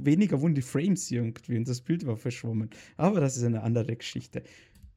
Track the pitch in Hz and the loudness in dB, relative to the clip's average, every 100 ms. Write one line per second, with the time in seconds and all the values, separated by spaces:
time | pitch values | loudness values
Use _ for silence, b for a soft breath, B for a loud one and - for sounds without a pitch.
0 | 139 160 202 135 160 143 127 135 185 175 | 4 4 4 2 2 2 0 0 2 0
1 | - 120 117 113 - 117 120 123 - 170 | 0 -2 -2 -4 -4 -2 -2 -4 -2 -2
2 | 135 113 123 117 117 110 110 B B B | -2 -4 -6 -6 -4 -4 -6 B B B
3 | 165 202 139 123 120 113 113 117 117 117 | 2 4 0 2 0 0 0 0 0 -6
4 | - 127 - 120 - b b b b | -8 -10 -10 -12 -12 b b b b